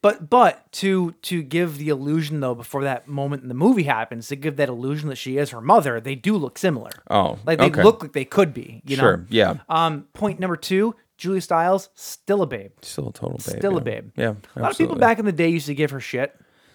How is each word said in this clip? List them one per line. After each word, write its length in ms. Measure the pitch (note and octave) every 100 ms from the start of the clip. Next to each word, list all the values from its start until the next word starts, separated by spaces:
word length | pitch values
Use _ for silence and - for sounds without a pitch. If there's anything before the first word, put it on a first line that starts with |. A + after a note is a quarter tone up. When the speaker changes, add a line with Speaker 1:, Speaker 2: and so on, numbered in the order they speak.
Speaker 1:
but, 300 | G#3 G#3 D#3
but 400 | B3 F#3+ - _ -
to, 300 | G3 F#3 E3+ -
to 220 | - F3
give 340 | C3+ E3 F3 C#3+
the 120 | D3+
illusion, 500 | C3+ C#3+ D#3+ D3 D3+
though, 160 | C3 A#2+
before 280 | A#2 C#3 C#3
that 220 | B2 -
moment 360 | C#3+ C#3 C#3+
in 60 | B2+
the 40 |
movie 300 | B2 G#3 A3
happens, 460 | C#3+ A2+ A#2 A#2 -
to 60 | C#3
give 200 | D3+ C#3
that 120 | C#3
illusion 420 | A#2+ C3 D3+ D3
that 100 | B2+
she 180 | C3 C3+
is 140 | C#3
her 100 | A#2
mother, 400 | C3 G#3+ C#3 A#2
they 140 | B2 C3+
do 200 | F#3 G#3
look 200 | C3 -
similar. 320 | F#3 B2+ - - -
Speaker 2:
Oh, 260 | G#2 D#2 - B2+
Speaker 1:
Like, 140 | E3
they 60 | C#3+
Speaker 2:
okay. 160 | D3
Speaker 1:
look 180 | G3+ A3+
like 120 | D3+
they 120 | C#3+ C3
could 260 | G3+ F3
be, 300 | B2 - A2
you 140 | C3+ C3+
know? 40 |
Speaker 2:
Sure, 220 | A#2 F2 F#2
yeah. 280 | A2 F#2 - -
Speaker 1:
Um, 380 | D#3+ E3 D3 -
point 260 | - G#3 F3+
number 160 | F#3 E3
two, 400 | - F#3+ A3+ - _ -
Julia 220 | F3 F#3+
Stiles, 480 | - F3 F3 F#3+ - -
still 460 | - - - G3+
a 40 | D3+
babe. 260 | A2+ G2 _
Speaker 2:
Still 260 | - - A#2+
a 60 |
total 240 | - - -
babe, 200 | - -
Speaker 1:
Still 120 | G3
a 40 | E3+
Speaker 2:
yeah. 60 |
Speaker 1:
babe. 280 | A2+ A2 G#2+ -
Speaker 2:
Yeah, 80 | A2+
Speaker 1:
A 20 |
lot 80 | G#2
of 60 | -
people 120 | C3 F4+
Speaker 2:
absolutely. 340 | G4+ E4 C#4
Speaker 1:
back 180 | A3+ A3
in 40 |
the 80 | G#3
day 160 | D#3+ E3
used 200 | E3 C#3+
to 60 |
give 180 | C#3+ D3
her 100 | C3+
shit. 340 | - B2 C#3+ _ _ _ _